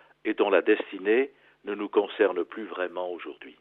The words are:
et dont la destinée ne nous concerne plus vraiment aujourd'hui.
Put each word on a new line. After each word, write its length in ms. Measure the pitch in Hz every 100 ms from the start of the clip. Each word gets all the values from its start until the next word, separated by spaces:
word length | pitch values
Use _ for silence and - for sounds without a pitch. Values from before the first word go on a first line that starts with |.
| _ _
et 100 | 107
dont 160 | 107 104
la 120 | 92
destinée 680 | 107 107 - 98 98 117 139 _ _ _
ne 100 | 101
nous 140 | 101 104
concerne 560 | 110 98 - 98 90
plus 200 | - 110
vraiment 460 | 98 90 90 87 90
aujourd'hui. 440 | 85 76 - 90 -